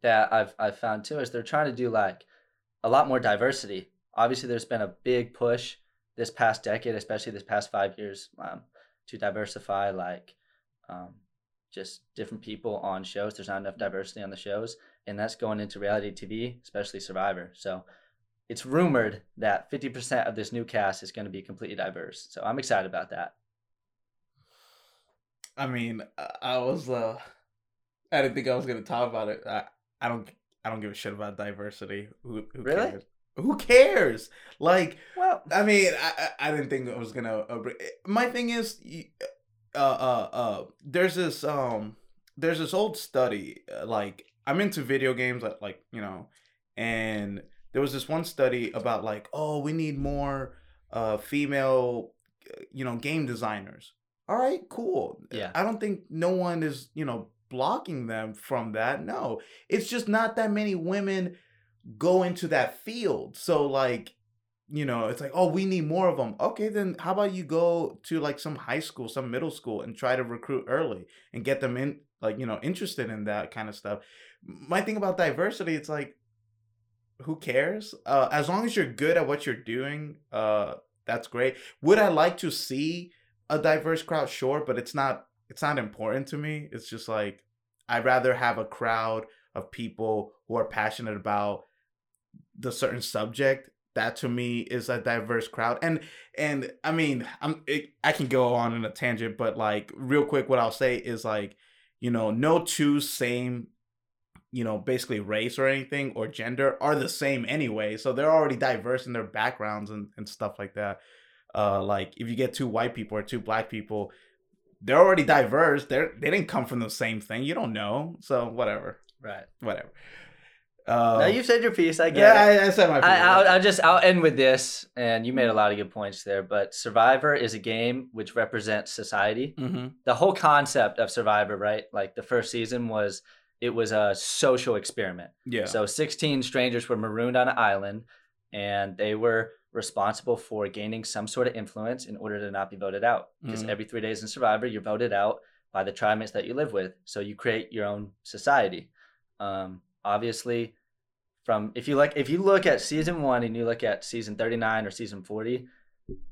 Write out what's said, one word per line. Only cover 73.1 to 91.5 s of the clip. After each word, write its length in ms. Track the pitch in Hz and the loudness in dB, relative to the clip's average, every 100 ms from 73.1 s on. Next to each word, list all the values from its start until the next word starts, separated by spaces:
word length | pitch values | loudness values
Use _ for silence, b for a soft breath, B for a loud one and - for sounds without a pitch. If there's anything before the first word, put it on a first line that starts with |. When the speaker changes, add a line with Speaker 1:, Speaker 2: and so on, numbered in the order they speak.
Speaker 2:
in 140 | 110 | -6
that 260 | 104 104 - | -4 -4 -6
kind 180 | 113 107 | -10 -12
of 60 | |
stuff. 260 | 101 101 104 B B B B - | -10 -8 -8 B B B B -20
My 340 | - - 180 | -20 -4 -2
thing 140 | 202 214 | -2 -4
about 180 | 196 185 | -2 0
diversity, 580 | 165 135 190 202 170 | 0 0 -2 -2 -4
it's 140 | 156 147 | -4 -6
like, 280 | 151 139 _ _ _ _ _ _ _ _ _ _ _ | -8 -8 _ _ _ _ _ _ _ _ _ _ _
who 140 | - 156 | -10 -8
cares? 580 | - 127 156 214 - - | 0 2 2 -2 -10 -14
Uh, 240 | - 139 131 | 2 4 4
as 160 | 151 143 | 2 2
long 160 | 190 233 | 0 0
as 80 | |
you're 100 | 220 143 | 0 -2
good 240 | 113 151 170 | 0 2 4
at 100 | 156 | 2
what 200 | 143 - | -2 -2
you're 80 | |
doing, 640 | 113 - 120 135 147 151 - _ | -6 -4 -6 -4 -8 -10 -16 _
uh, 420 | 110 107 107 101 - _ _ - | -2 2 2 0 -6 _ _ -6
that's 220 | 117 - | -6 -6
great. 280 | 120 131 131 B B | 0 0 -2 B B
Would 180 | 143 214 | 6 8
I 100 | 202 | 8
like 280 | 160 170 175 | 6 4 2
to 120 | 170 | -6
see 640 | - - 131 156 175 175 b b b _ | -6 -6 -4 -4 -4 -10 b b b _
a 100 | 151 | 0
diverse 440 | 156 156 156 160 | 2 2 0 -4
crowd? 260 | - 160 139 | -2 -2 -2
Sure, 320 | - 131 147 147 | -2 -2 -2 -2
but 120 | 120 | -4
it's 160 | 120 | -4
not, 320 | 147 135 - - _ _ | -2 -2 -2 -10 _ _
it's 140 | 131 | -4
not 160 | 147 131 | -2 -2
important 480 | 107 107 110 127 139 | -4 -6 -4 -2 -4
to 80 | 143 | -8
me. 320 | 151 151 151 | -6 -8 -8
It's 180 | 117 - | -14 -12
just 180 | 113 - | -14 -6
like, 360 | 110 104 - _ _ _ _ - | -4 -4 -8 _ _ _ _ -4
I'd 160 | 117 | 0
rather 300 | 127 127 123 | 4 4 4
have 240 | 123 120 113 | 2 0 0
a 60 | |
crowd 640 | 110 - 117 113 113 113 110 b b | -6 -4 -2 0 0 -4 -6 b b
of 160 | - - | -12 -12
people 640 | - 113 - 110 110 98 _ _ | -10 -10 -6 -2 -2 -4 _ _
who 80 | 113 | -4
are 80 | |
passionate 520 | 110 - 107 - 120 104 | -2 -2 -4 -4 -8 -8
about 500 | 104 104 104 | -2 -2 -2